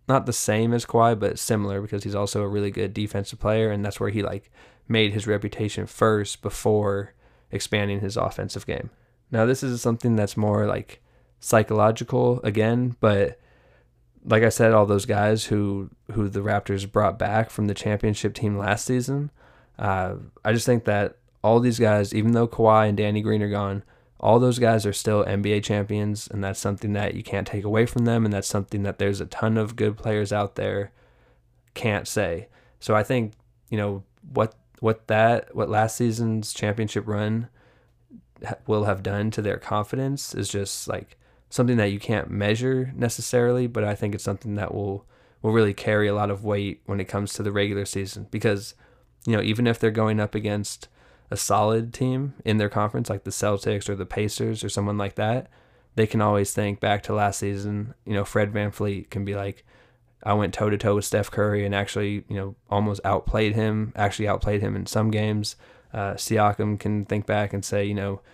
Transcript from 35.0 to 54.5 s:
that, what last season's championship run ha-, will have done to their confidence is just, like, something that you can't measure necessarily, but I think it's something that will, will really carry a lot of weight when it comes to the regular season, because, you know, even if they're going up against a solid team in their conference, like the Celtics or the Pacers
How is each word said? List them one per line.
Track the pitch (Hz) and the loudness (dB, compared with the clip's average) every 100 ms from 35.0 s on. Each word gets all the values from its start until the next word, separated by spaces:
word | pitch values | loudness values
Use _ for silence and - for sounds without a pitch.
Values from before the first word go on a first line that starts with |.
| - | 0
that, | 107 113 117 - 113 | 4 4 4 -2 -4
what | 104 | 0
last | 107 110 - | 2 0 2
season's | 120 110 113 110 104 | 0 0 0 -2 -4
championship | - 104 107 110 107 107 | -4 -2 -2 -2 -4 -4
run | 104 107 113 117 _ _ _ _ _ _ 240 _ - 110 | -2 -2 -2 -6 _ _ _ _ _ _ -20 _ -14 -10
ha-, | 110 - | -8 -2
will | 107 | 0
have | 104 95 | 0 -2
done | 95 101 110 | -2 -2 -2
to | 110 | -2
their | 104 - | -2 -2
confidence | - 104 104 131 135 139 - | -2 -4 -2 -2 -4 -4 -6
is | - 101 | -6 -4
just, | 101 98 - - | -4 -6 -8 -8
like, | 95 - _ _ _ _ | -8 -10 _ _ _ _
something | - 123 120 | 0 2 4
that | 104 | 2
you | 101 | 0
can't | - 107 - | -2 -2 -2
measure | 101 101 110 127 131 127 | -2 0 0 0 -2 -2
necessarily, | 123 120 - - 123 120 123 123 | -2 -4 -4 0 2 4 2 0
but | 117 | -2
I | 104 | -2
think | 104 104 | -2 -4
it's | 101 | -4
something | - 101 107 104 | -4 -6 -4 -4
that | 95 | -4
will, | 101 101 98 - _ _ _ | -4 -4 -6 -10 _ _ _
will | 110 | 2
really | 113 104 | 4 4
carry | 98 - 104 104 | 2 0 2 2
a | |
lot | 104 104 | 0 -2
of | 101 | -2
weight | 104 101 101 - | -2 -2 -2 -6
when | - 98 | -6 -6
it | 92 | -4
comes | 101 101 | -4 -4
to | - | -4
the | 104 | -2
regular | 101 104 101 98 | 0 0 -2 -4
season, | 98 98 101 98 | -6 -6 -10 -8
because, | 107 113 101 104 - _ _ _ _ - | -2 0 0 -4 -18 _ _ _ _ -2
you | |
know, | 107 | 0
even | 101 110 120 | 2 2 2
if | 113 | 2
they're | 113 | 0
going | 110 110 107 | 2 0 0
up | 104 | -2
against | 107 107 104 101 - - _ _ _ - | -4 -4 -4 -6 -10 -18 _ _ _ -10
a | 104 | -6
solid | - 101 107 113 117 | 0 2 4 2 -2
team | - 131 131 139 - | -4 -2 -2 -4 -6
in | - 107 | 0 2
their | 104 | 2
conference, | 110 107 - - | 0 -2 -2 -4
like | 101 | -4
the | - | -6
Celtics | - 104 101 110 104 - | -2 0 0 0 -2 -2
or | |
the | 98 | -6
Pacers | 95 - 107 - 113 | -4 -2 -2 -2 -4